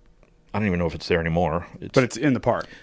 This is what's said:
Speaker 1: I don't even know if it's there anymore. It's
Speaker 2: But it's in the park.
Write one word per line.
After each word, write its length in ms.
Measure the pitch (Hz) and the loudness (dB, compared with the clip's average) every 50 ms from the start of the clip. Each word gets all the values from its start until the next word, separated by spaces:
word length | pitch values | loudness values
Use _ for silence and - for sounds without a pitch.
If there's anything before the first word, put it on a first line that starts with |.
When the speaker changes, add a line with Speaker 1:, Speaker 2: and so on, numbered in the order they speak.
| _ - - _ - _ _ _ _ _ - | _ -20 -20 _ -20 _ _ _ _ _ -4
Speaker 1:
I 60 | 101 | -2
don't 80 | 107 101 | 0 0
even 100 | 87 87 | 0 0
know 80 | 87 | 0
if 80 | 82 80 | -2 -4
it's 140 | 80 - - | -6 -2 -2
there 100 | 92 85 | 0 0
anymore. 480 | 80 82 82 87 90 78 78 87 - - - - | 0 0 2 2 2 2 0 -2 -4 -8 -12 -14
It's 120 | - - - | -14 0 2
Speaker 2:
But 120 | 135 127 | 2 2
it's 120 | - - | 2 0
in 180 | 113 120 135 127 | 0 0 0 0
the 60 | 107 | 2
park. 260 | - 123 107 85 80 - - - | 2 0 0 0 -2 -6 -12 -20